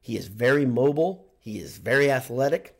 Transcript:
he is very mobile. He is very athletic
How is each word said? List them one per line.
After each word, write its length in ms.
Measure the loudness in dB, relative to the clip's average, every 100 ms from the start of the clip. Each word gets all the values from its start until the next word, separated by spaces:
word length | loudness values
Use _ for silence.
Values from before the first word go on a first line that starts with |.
he 160 | -6 -8
is 100 | -8
very 380 | -2 2 4 2
mobile. 600 | 2 2 2 0 -2 -16 _
He 200 | -12 -12
is 180 | -12 -10
very 340 | 0 2 4
athletic 640 | 2 -2 -2 0 0 -6